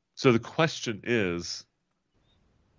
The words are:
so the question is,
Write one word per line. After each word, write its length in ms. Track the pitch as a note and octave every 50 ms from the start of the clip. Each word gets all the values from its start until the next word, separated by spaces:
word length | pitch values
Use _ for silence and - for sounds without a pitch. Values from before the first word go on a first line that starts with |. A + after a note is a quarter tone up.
| _ _ _
so 180 | - - C3
the 60 | A2+ A2+
question 600 | - - - - E3 D#3 - - - B2 G#2+ F#2 -
is, 600 | A2+ A#2+ A2+ G2 F2+ E2+ F2 E2+ - - - - _ _ _ _ _ _ _ _ _ _ _ _ _ _ _ _ _ _ _ _ _ _